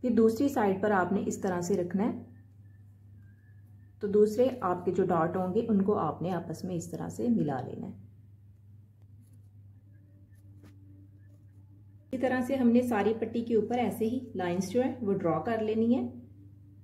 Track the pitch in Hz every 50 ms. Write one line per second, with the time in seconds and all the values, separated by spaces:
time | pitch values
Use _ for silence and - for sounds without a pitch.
0 | - 247 220 202 226 220 226 - 285 277 - - 214 202 190 196 - 208 208 190
1 | 180 - 190 196 - - - - - 202 180 175 175 175 208 185 175 175 - 190
2 | 202 262 - - - - - - - - - - - - - - - - - -
3 | - - - - - - - - - - - - - - - - - - - -
4 | - 202 190 208 208 214 - - 247 247 240 - - 185 180 175 - 190 180 -
5 | 190 170 185 165 160 170 175 190 185 185 180 214 240 233 220 196 190 196 208 -
6 | 165 156 143 - 160 175 185 170 170 - 160 - - 185 185 170 165 - - 165
7 | 170 170 170 - 214 247 233 196 160 147 139 127 123 - - - - - 196 -
8 | - - - - - - - - - - - - - - - - - - - -
9 | - - - - - - - - - - - - - - - - - - - -
10 | - - - - - - - - - - - - - - - - - - 98 -
11 | - - - - - - - - - - - - - - - - - - - -
12 | - - - 254 269 254 254 254 247 - 277 269 254 233 233 240 247 - 233 208
13 | 196 208 226 226 233 214 - 233 220 - 240 214 202 - 240 247 240 208 190 190
14 | 214 226 240 269 - - - 185 185 175 175 185 190 - - 240 254 262 247 -
15 | 240 196 196 160 - 170 160 - - 233 233 214 214 214 214 220 226 233 240 277
16 | - - - - - - - - - - - - - - - -